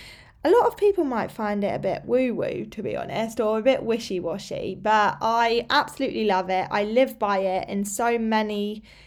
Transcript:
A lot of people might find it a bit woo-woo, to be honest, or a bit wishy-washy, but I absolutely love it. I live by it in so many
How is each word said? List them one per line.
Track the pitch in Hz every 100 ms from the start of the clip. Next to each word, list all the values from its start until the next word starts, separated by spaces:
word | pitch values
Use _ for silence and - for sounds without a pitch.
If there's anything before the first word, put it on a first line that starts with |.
| - - - -
A | 302
lot | 466 480
of | -
people | 403 392
might | 285 262 185
find | - 214 208
it | 202
a | 123
bit | 190 -
woo-woo, | - 247 254 185 - - -
to | -
be | 135 104
honest, | - 202 226 226
or | 214 220
a |
bit | 254 254
wishy-washy, | 226 233 - 185 170 190 - - - 185
but | 214 214 208 -
I | 220 233 233 233 -
absolutely | 285 - - 269 -
love | 214 185 185
it. | 185 -
I | 208
live | 214 233 262 269
by | 208 196
it | 190 185 -
in | 202
so | 202 - 233 233
many | 220 220 214 208 208 214 - -